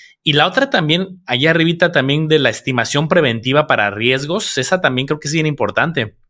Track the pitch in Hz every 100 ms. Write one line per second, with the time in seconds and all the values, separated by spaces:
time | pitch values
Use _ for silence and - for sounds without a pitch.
0 | - _ - 147 165 185 269 247 151 170
1 | 190 - - 123 151 165 165 170 175 156
2 | 135 147 156 156 127 110 - 127 113 143
3 | 156 180 143 113 120 143 151 120 104 101
4 | 117 131 147 190 - - 127 185 156 127
5 | 139 151 143 160 156 143 107 - 139 160
6 | 107 -